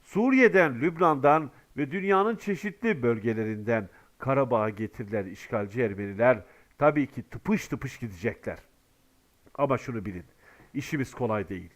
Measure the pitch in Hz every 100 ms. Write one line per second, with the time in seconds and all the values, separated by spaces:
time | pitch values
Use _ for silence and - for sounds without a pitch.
0 | _ 185 247 262 233 190 165 117 151 160
1 | 175 147 143 156 147 - _ - 143 180
2 | 190 196 208 226 - 190 208 - 233 170
3 | 120 113 110 110 110 107 107 113 98 -
4 | _ _ 131 135 127 117 107 104 110 -
5 | 104 107 95 101 - 113 101 110 117 98
6 | 101 98 120 113 - _ _ _ 147 147
7 | 135 - - - - 208 - 135 131 -
8 | 117 90 107 98 - 80 _ _ _ _
9 | _ _ _ _ _ - 139 123 - 117
10 | 101 90 - _ - - - 143 - 156
11 | 127 - 120 107 92 95 85